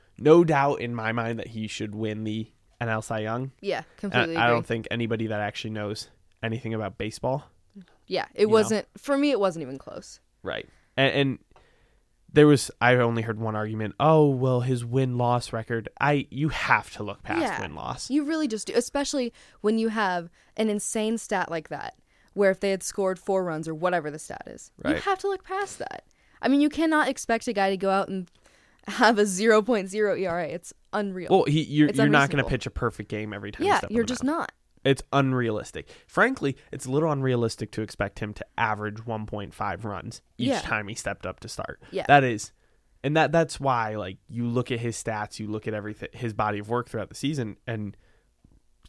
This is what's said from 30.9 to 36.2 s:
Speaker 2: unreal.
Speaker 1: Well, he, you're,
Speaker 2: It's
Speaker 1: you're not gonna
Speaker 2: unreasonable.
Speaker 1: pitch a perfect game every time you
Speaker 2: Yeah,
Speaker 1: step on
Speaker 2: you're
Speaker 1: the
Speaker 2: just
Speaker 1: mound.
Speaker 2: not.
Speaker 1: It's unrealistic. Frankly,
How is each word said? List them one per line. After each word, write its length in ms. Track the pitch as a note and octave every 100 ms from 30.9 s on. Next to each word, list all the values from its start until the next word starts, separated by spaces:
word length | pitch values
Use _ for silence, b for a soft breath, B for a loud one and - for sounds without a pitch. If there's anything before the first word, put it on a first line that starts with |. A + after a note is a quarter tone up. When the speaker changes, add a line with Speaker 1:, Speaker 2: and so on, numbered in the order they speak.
Speaker 2:
unreal. 360 | G#3 G3+ F#3 F3+
Speaker 1:
Well, 120 | - -
he, 180 | D#3
you're, 240 | D3+ D3 D3
Speaker 2:
It's 80 | C3+
Speaker 1:
you're 100 | C#3+
not 220 | D3 C#3
gonna 140 | C#3+
Speaker 2:
unreasonable. 60 | -
Speaker 1:
pitch 160 | C3+ -
a 40 |
perfect 380 | - A#2+ - G#2
game 240 | G#2+ G#2+
every 180 | G#2 G2+
time 120 | -
you 80 | F4+
Speaker 2:
Yeah, 60 | D4+
Speaker 1:
step 100 | -
on 40 | A3
Speaker 2:
you're 80 |
Speaker 1:
the 60 | A3
Speaker 2:
just 140 | B3+ C4
Speaker 1:
mound. 140 | D#4+
Speaker 2:
not. 120 | - - _ _ C3+
Speaker 1:
It's 180 | C3+ -
unrealistic. 760 | C#3 C3+ B2+ A#2 G#2+ - - - B B
Frankly, 480 | -